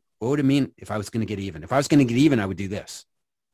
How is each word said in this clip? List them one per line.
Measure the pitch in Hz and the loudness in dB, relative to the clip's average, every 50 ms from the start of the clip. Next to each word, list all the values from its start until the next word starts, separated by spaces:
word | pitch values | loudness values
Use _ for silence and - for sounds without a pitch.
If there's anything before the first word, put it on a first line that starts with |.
| _ _ _ _ | _ _ _ _
what | 110 120 | -4 -2
would | 143 147 | -2 0
it | 143 | 2
mean | 135 139 143 135 - _ _ | 2 2 2 0 -2 _ _
if | - - | -12 -8
I | 107 110 | -6 -6
was | 98 - | -6 -6
gonna | - 117 110 | -4 -6 -4
get | - 107 98 | -4 -6 -6
even? | 98 98 82 78 76 | -6 -8 -10 -12 -8
If | - | 0
I | 123 | 0
was | 139 143 - | 0 2 4
gonna | 156 147 135 | 4 4 4
get | 117 117 | 4 4
even, | 123 147 160 139 117 | 4 4 4 4 2
I | 101 | 0
would | 95 95 | -2 -4
do | - 98 95 | -6 -6 -6
this." | 104 98 - - - - - _ _ _ _ _ _ _ _ _ | -6 -8 -10 -12 -18 -20 -20 _ _ _ _ _ _ _ _ _